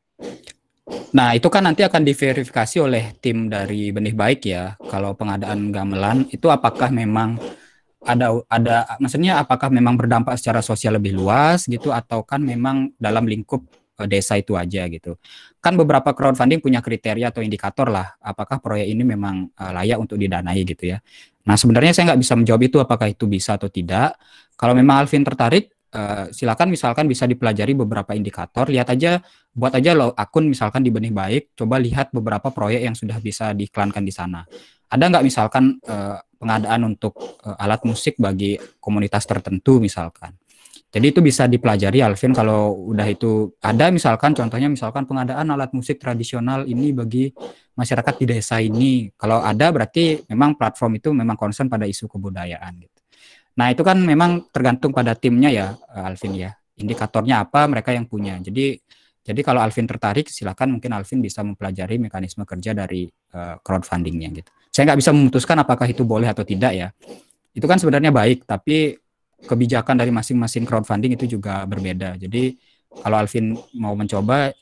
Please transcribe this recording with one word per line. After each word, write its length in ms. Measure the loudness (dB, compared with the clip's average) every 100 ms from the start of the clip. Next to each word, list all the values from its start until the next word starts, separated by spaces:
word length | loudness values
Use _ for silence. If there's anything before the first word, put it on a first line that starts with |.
| _ _ -18 -18 -20 -20 _ _ -16 -16 -2
Nah, 240 | 2 4 4
itu 120 | 4
kan 160 | 4 2
nanti 160 | 2 2
akan 160 | 2 2
diverifikasi 720 | 2 0 -2 -2 -2 0 0
oleh 360 | 2 0 -2 -6
tim 280 | -4 -2 -2
dari 440 | -4 -4 -4 -4
Benih 200 | -4 -2 0
Baik 240 | 0 0 -2
ya. 240 | -4 -6 -10
Kalau 360 | -10 -6 -6 -6
pengadaan 520 | -6 -4 -4 -4 -4
gamelan 560 | -4 -4 -2 0 0 -2
itu 160 | 0 2
apakah 400 | 4 2 0 0
memang 440 | 0 0 0 0 -4 -8 -14 _ _ _ _
ada, 300 | -2 0 2 0 0
ada, 480 | 0 2 2 0 -4
maksudnya 400 | -4 0 2 2
apakah 280 | 2 0 2
memang 240 | 2 4 2
berdampak 400 | 2 2 2 -2
secara 240 | 0 0
sosial 400 | 0 -2 0 0
lebih 160 | 0 0
luas 480 | 2 4 4 2 0
gitu, 200 | -4 -2
atau 320 | -4 -4 -6 -4
kan 160 | -4
memang 520 | -2 -2 -2 -2 -4 -4
dalam 240 | -2 0 0
lingkup, 400 | -2 -4 -6 -8 _ _ -10
eh, 100 | -2
desa 280 | -2 0 -2
itu 200 | 0 -2
aja 300 | -2 -4 -6
gitu. 280 | -8 -12 -14 -16 -20 -20 _
Kan 160 | 2 4
beberapa 320 | 4 4 2
crowdfunding 480 | 2 2 4 4 2
punya 240 | 2 0
kriteria 480 | 0 -4 -4 -2 -4
atau 80 | -4
indikator 480 | -4 -4 -4 -2 0
lah, 320 | -2 -4 -10
apakah 400 | -12 -10 -8 -8
proyek 320 | -4 -4 -2
ini 160 | 0 0
memang, 400 | 0 -4 -6 -8 -10
eh, 160 | -8
layak 240 | -4 -2 -2
untuk 240 | -4 -4
didanai 400 | -2 -2 -2 -2 -2
gitu 240 | -4 -6
ya. 80 | -6 -10 -20 -20 _ 2
Nah, 80 | 4
sebenarnya 400 | 6 6 6 4
saya 160 | 4
nggak 80 | 4
bisa 140 | 4 4
menjawab 260 | 4 4 4
itu, 100 | 4
apakah 240 | 2 2 0
itu 160 | 0 -2
bisa 240 | 0 -2 -4
atau 160 | -4
tidak. 480 | -6 -2 0 0 -2 _ _ _ -2
Kalau 160 | 2 6
memang 320 | 6 6 4
Alvin 160 | 2
tertarik, 480 | 0 0 2 2 0 _ _
eh, 320 | -8 -6 -6 -8 -4
silakan 320 | -2 0 0
misalkan 400 | 0 0 0 0
bisa 160 | 0
dipelajari 480 | 0 0 0 0 0 0
beberapa 340 | 0 -4 -4
indikator, 560 | -4 -6 -8 -6 -2 0
lihat 240 | 0 0
aja, 320 | 0 2 0 -4 _ _ -4
buat 160 | 0
aja 240 | 2 4 4
lo 160 | 2 0
akun 340 | -2 0 2
misalkan 320 | 2 0 0
di 80 | 0
Benih 220 | 0 -2 -4
Baik, 400 | -2 -2 -4 -6
coba 240 | -2 0
lihat 320 | 0 0 -2
beberapa 400 | -4 -2 -2 -4
proyek 320 | -4 -2 0
yang 140 | -2 -4
sudah 240 | -6 -6
bisa 320 | -8 -6 -4 -4
diiklankan 480 | -4 -4 -4 -2
di 80 | -6
sana. 320 | -6 -10 -10 -14 -20 -20 _ _
Ada 160 | 2 4 4
nggak 80 |
misalkan, 560 | 2 2 0 4 2 2
eh, 380 | -6 -8 -6 -10 -14 _
pengadaan 460 | -2 -2 0 0
untuk, 560 | 0 -2 -6 -8 -14 -14 -14
eh, 100 | -4
alat 220 | -2 0 -2
musik 320 | -4 -4 -2
bagi 400 | -2 -2 -2 -4 -8 _
komunitas 400 | -4 -2 -2 -2
tertentu 560 | -2 -4 -4 -2 4 4
misalkan. 560 | 4 -2 -8 -12 -20 -20 _ _ -20 -20 _
Jadi 160 | 2 4
itu 160 | 6 4
bisa 240 | 4 2
dipelajari 560 | 2 2 0 2 2 2
Alvin, 320 | 2 0 2
kalau 400 | 2 2 0 -2 -4
udah 160 | -2 -2
itu 400 | -2 -2 0 -2 -4 0
ada 240 | 2 4
misalkan, 480 | 4 2 2 2 0
contohnya 320 | -2 -2 -2
misalkan 400 | -2 -4 -6 -6
pengadaan 400 | -4 -4 -4 -4
alat 240 | -4 -4
musik 240 | -4 -6 -6
tradisional 720 | -6 -6 -6 -4 -2 -2 -2
ini 240 | -2 0
bagi 400 | -2 -2 -2 -2 -4 -16 -18 _
masyarakat 400 | -6 -2 0 0 0
di 40 | 0
desa 320 | 0 -2 -2
ini. 480 | 0 2 2 2 -2 -6
Kalau 240 | 0 0
ada 320 | 0 2 2
berarti 480 | 2 0 0 0 0 -2
memang 240 | 2 2
platform 480 | 2 -2 0 -2 -2
itu 80 | -2
memang 240 | 0 0
concern 320 | -2 -4 -2 -2
pada 240 | -2 -4
isu 160 | -6 -10
kebudayaan 720 | -10 -10 -8 -10 -12 -14 -18
gitu. 220 | -20 _ _ _ -20 _ _ -2
Nah, 160 | 0
itu 80 | 2
kan 160 | 2 4
memang 480 | 4 4 4 2 -4
tergantung 400 | -2 0 0 0
pada 240 | 0 0 0
timnya 320 | 2 4 4
ya, 240 | 2 -2 -8 -14 -10
eh, 120 | -10
Alvin 200 | -8 -8 -6
ya. 160 | -8 -12 _ -12
Indikatornya 640 | -8 -6 -4 -2 2 0
apa 240 | 2 2 2
mereka 240 | 0 -2
yang 160 | -4 -4
punya. 320 | -6 -6 -8
Jadi, 400 | -8 -4 -2 -4 _ _ _ _ -6
jadi 160 | -2
kalau 240 | 0 2 2
Alvin 240 | 0 -4
tertarik, 400 | -4 -2 -2 -4
silakan 480 | -6 -8 -4 -2 -2
mungkin 160 | -6
Alvin 320 | -8 -4 -4 -4
bisa 160 | -6
mempelajari 560 | -8 -8 -8 -8 -4 -4
mekanisme 480 | -4 -6 -10 -10 -10
kerja 320 | -8 -6 -6
dari, 320 | -6 -6 -8
eh, 460 | -12 _ -14 -14 -12 -4
crowdfundingnya 640 | -4 -2 -4 -4 -6 -8
gitu. 200 | -12 -16 _ _
Saya 240 | 4 6
nggak 60 | 6
bisa 80 | 6
memutuskan 480 | 6 6 4 2 2
apakah 320 | 2 2 0
itu 160 | 0 0
boleh 240 | 0 0
atau 160 | -2 -4
tidak 280 | 0 0 0
ya. 160 | -6 -10 -20 -20 _ _ _
Itu 120 | -4 2
kan 160 | 2
sebenarnya 320 | 4 4 4
baik, 320 | 4 4 2 -2
tapi 520 | -6 -2 0 0 -4 _ _ _ _
kebijakan 560 | -4 0 2 0 2 2
dari 120 | 2
masing-masing 520 | 0 -2 -2 -2 -4
crowdfunding 500 | -2 -2 -2 -2 0
itu 140 | -2 -4
juga 400 | -4 -6 -6 -6
berbeda. 480 | -6 -6 -6 -8 -10
Jadi 400 | -6 -2 -2 -4 _ _ _ -10
kalau 160 | 0 0
Alvin 380 | 0 -2 -4 -4 -10 -8
mau 180 | -6 -4
mencoba, 560 | -4 -2 0 0 -2 -6